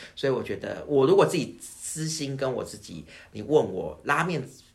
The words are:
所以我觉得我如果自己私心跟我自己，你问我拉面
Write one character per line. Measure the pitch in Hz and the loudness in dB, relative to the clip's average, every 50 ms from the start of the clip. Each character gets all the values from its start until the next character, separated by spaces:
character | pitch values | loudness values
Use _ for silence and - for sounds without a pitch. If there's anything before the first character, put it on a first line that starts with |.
| - - - | -18 -18 -14
所 | - - 135 | -4 -2 0
以 | 127 | 0
我 | 113 104 | 0 -2
觉 | - 101 | -4 -6
得 | 95 - 101 101 - - | -6 -6 -8 -8 -8 -6
我 | - 147 135 131 | 2 4 6 6
如 | 147 196 | 8 8
果 | 196 156 | 6 6
自 | - - | 6 4
己 | 160 117 - - - | -2 -2 -4 -8 -14
私 | - - - - - - - 156 156 156 | -18 -18 -18 -14 -12 -12 -8 -6 -6 -4
心 | 156 - 143 135 135 | -4 -4 -6 -6 -4
跟 | 135 135 131 | -4 -2 -2
我 | 127 110 - | -2 -4 -6
自 | - - 107 | -8 -12 -16
己， | - - 92 78 76 - - - - - _ | -16 -14 -14 -14 -16 -16 -20 -20 -20 -16 _
你 | 104 104 | -12 -4
问 | - 156 147 113 98 92 | 4 4 4 4 4 -2
我 | 90 80 78 73 - - | -6 -6 -8 -10 -10 -4
拉 | - 143 156 170 | -2 0 0 0
面 | 185 170 143 127 - - - - _ _ | 0 -2 -4 -4 -6 -14 -20 -20 _ _